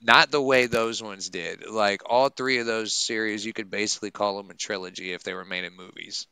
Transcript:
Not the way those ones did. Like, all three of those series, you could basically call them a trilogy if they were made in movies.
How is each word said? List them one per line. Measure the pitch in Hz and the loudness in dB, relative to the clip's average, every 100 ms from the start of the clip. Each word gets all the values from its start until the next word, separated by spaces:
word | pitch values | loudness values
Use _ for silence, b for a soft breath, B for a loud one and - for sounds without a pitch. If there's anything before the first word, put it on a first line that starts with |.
Not | 113 127 156 | 10 8 8
the | 147 | 2
way | 135 131 | 4 4
those | 123 117 113 110 | 4 2 0 -4
ones | 110 98 95 | -10 -10 -10
did. | 90 85 90 - | -8 -8 -8 -8
Like, | 110 104 98 | 0 2 2
all | - 120 135 | 0 2 2
three | - 131 127 | 0 -2 0
of | |
those | 117 110 110 - | 0 -2 -2 -4
series, | - 117 110 107 | -2 -2 -2 -4
you | 104 | -6
could | 110 101 | -8 -8
basically | 101 104 - 104 | -4 -4 -4 -6
call | - 104 101 | -2 -2 -2
them | 98 | -10
a | |
trilogy | 87 - 101 92 95 92 | -12 -6 -6 -6 -10 -10
if | 90 | -8
they | - | -8
were | 92 | -10
made | 92 90 | -8 -8
in | 90 | -8
movies. | 90 92 - 78 - - | -12 -20 -16 -12 -12 -12